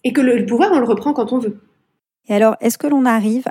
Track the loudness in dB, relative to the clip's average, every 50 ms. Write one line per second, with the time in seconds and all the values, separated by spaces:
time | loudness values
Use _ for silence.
0 | -4 0 0 2 2 2 2 0 0 -2 0 0 2 2 2 0 2 0 -2 -2
1 | -2 -4 -2 -2 -4 -2 -4 -4 -4 -6 -8 -10 _ _ _ _ _ _ _ _
2 | _ _ _ _ _ -4 0 2 2 2 2 0 -2 -4 -2 -2 -2 0 0 2
3 | 2 2 2 2 0 0 -2 -2 -4 -4